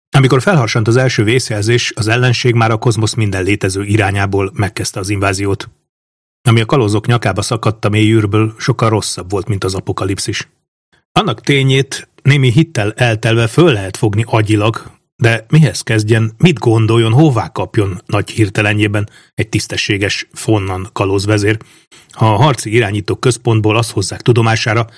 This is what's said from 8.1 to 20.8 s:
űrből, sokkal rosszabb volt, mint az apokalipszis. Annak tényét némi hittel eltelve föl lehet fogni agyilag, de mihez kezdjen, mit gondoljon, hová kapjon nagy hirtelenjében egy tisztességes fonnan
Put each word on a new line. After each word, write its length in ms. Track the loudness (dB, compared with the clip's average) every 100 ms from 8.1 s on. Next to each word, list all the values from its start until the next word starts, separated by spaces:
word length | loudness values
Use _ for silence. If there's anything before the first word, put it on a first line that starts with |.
űrből, 420 | 2 2 0 -2 -4
sokkal 300 | -2 0 2
rosszabb 420 | 0 -4 -10 -6
volt, 180 | -6 -4
mint 160 | -4
az 100 | -4
apokalipszis. 760 | -6 -6 -6 -4 -6 -6 -8 -10 _ _ _ _ _ _
Annak 280 | -2 -2 -4
tényét 680 | -4 0 2 2 0 -6 -16 _
némi 280 | 2 4 4
hittel 420 | 4 2 0 -4
eltelve 540 | 0 0 0 0 0 0
föl 260 | 4 4
lehet 240 | 2 -4 -4
fogni 280 | -2 -2 -2
agyilag, 640 | 0 2 0 0 -4 -10 -20 _ -2
de 300 | 0 0 2
mihez 320 | 4 4 0
kezdjen, 540 | -2 -2 2 0 0 2
mit 200 | 2 2
gondoljon, 540 | 2 2 4 2 4
hová 360 | 4 4 2 -4
kapjon 540 | -6 -4 -2 -2 -4 -4
nagy 240 | -4 -4
hirtelenjében 800 | -2 -2 0 0 0 0 -2 -6 -10 _
egy 140 | -8 -4
tisztességes 800 | -4 -6 -8 -4 -2 -2 -6 -10
fonnan 580 | -10 -2 -2 -2 -6